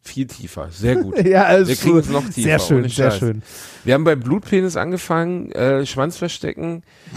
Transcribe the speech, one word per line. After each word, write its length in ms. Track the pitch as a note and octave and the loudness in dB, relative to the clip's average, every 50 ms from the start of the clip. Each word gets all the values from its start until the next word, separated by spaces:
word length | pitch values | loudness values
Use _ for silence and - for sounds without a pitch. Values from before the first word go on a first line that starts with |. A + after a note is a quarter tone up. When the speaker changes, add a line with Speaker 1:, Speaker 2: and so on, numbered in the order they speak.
Speaker 1:
viel 260 | _ - - C3 C3+ | _ -14 -8 -8 -8
tiefer, 420 | B2 - - - F2+ - - D2+ E2+ | -8 -8 -16 -16 -14 -12 -10 -12 -12
sehr 260 | E2 F2 G2 A#2+ B2+ | -10 -4 0 0 0
gut. 220 | F#4 - F#3+ C#4 D4 | 0 0 -2 0 0
Speaker 2:
<laughs> 60 | F#3 | 2
Ja, 160 | F3+ F#3 F#3 G3 | 4 6 4 6
also 240 | - E3+ F#3+ F#3+ F3 | 6 6 6 6 4
Speaker 1:
Wir 80 | C3+ | 0
kriegen's 320 | - - E3 E3+ E3 D3+ - | 0 2 4 4 4 4 2
noch 160 | C#3 C#3+ C3+ | -2 -2 -2
tiefer, 160 | A3+ F3+ - A2+ | -4 -4 -2 0
Speaker 2:
sehr 160 | - D#3 D#3 | 2 2 2
schön, 180 | - - D3+ B2+ | 2 2 2 2
Speaker 1:
ohne 100 | B2 B2+ | 2 0
Speaker 2:
sehr 220 | A#2 - C3 A#2 | 0 0 2 2
Speaker 1:
Scheiß. 80 | G#2+ G2 | 2 0
Speaker 2:
schön. 240 | F#2+ A#2+ - A2 - - - - - - - - - | -2 -2 -2 -4 -8 -16 -20 -20 -20 -20 -20 -8 0
Speaker 1:
Wir 100 | A#2 B2+ | 2 2
haben 80 | C#3+ D#3+ | 4 4
bei 120 | E3 D#3 | 2 2
Blutpenis 600 | C3+ A#2 B2 D3 G#3 - - - F#3+ F#3 F#3 E3 | 2 0 -2 -2 -2 0 0 0 2 2 0 -2
angefangen, 760 | B2 F2+ D#3+ F3+ F3 - - E3 E3 E3 F3 F3+ F3 - - - | -4 -4 -4 -4 -6 -4 -2 -2 -2 0 -2 -4 -6 -8 -8 -4
äh, 320 | - A#2+ C3 C#3 C3+ C#3 | 0 0 2 2 0 -2
Schwanz 300 | C3+ - C3+ C3 D#3 F3 | -4 -4 -4 -4 -4 -4
verstecken. 680 | - - E3+ - - - D#3 - - E3 E3 E3+ E3 - _ _ _ _ - - | -6 -6 -6 -6 -6 -8 -8 -6 -6 -8 -8 -8 -10 -12 _ _ _ _ -12 -6